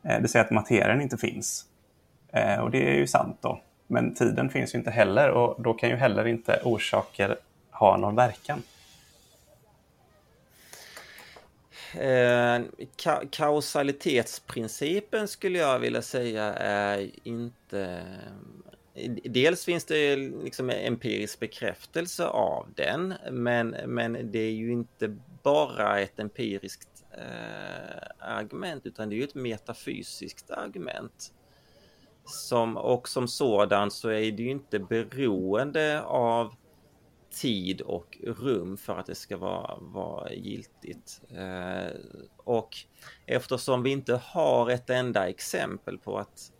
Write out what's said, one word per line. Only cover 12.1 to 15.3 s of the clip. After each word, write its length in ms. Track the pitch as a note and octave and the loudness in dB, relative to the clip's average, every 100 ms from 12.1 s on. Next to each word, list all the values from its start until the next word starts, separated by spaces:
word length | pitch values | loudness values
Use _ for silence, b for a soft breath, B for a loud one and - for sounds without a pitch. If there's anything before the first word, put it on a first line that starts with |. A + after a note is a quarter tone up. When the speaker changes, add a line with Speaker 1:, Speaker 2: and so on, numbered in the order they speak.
| B2+ B2 A#2+ A#2+ A#2+ - - B2+ - | 6 6 6 6 2 0 -10 -16 -4
Speaker 2:
ka-, 280 | E3+ D3 C#3 | 0 0 -2
kausalitetsprincipen 2000 | - D3+ D3 C#3 D3 C#3+ C#3+ D#3 C3 A2+ - - - A2 - C#3+ F#3+ - A3 | 0 2 2 0 0 0 -2 2 2 0 -8 -10 -8 -6 -4 -2 -2 -2 -4
skulle 320 | G#3 | -4